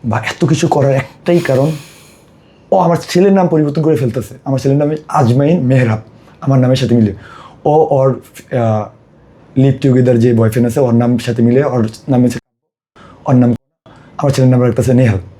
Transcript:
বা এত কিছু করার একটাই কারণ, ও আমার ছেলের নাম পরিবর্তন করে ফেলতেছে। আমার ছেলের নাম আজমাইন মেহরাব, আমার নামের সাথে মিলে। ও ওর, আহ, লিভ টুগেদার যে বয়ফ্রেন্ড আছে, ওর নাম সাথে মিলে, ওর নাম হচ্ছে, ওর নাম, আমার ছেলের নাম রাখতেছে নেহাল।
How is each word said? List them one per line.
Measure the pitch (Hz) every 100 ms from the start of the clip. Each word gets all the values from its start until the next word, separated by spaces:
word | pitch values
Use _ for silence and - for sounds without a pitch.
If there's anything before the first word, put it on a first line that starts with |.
| 120
বা | 107
এত | - - 156
কিছু | 131 -
করার | 147 139
একটাই | 135 135 - - 175
কারণ, | 170 131 143 151 - - - - _ _ _ _ _
ও | 98
আমার | 170 170 -
ছেলের | 180 196
নাম | 196 180
পরিবর্তন | 156 147 143
করে | 156 156
ফেলতেছে। | 127 120 117 131 -
আমার | 135
ছেলের | 135 139
নাম | 147 151 -
আজমাইন | 151 127 127 143 175
মেহরাব, | 127 127 123 110 - - - -
আমার | - 135
নামের | 127 131
সাথে | 120 120
মিলে। | 107 95 - - - - -
ও | 151 156
ওর, | 139 135 123 - - - 131
আহ, | 117 107 104 - _ _ _ - - -
লিভ | 135 135
টুগেদার | 139 127 123 120
যে | 120
বয়ফ্রেন্ড | 113 113 117 120
আছে, | 123
ওর | 127
নাম | 117 120 120
সাথে | 120 117
মিলে, | 120 123
ওর | 139 123 110 - -
নাম | 127
হচ্ছে, | 123 120 _ _ _ _ _ _ - - -
ওর | 127
নাম, | 120 117 _ _ - - - -
আমার | 143
ছেলের | 135 127
নাম | 127
রাখতেছে | 123 117 123
নেহাল। | 123 123 98 -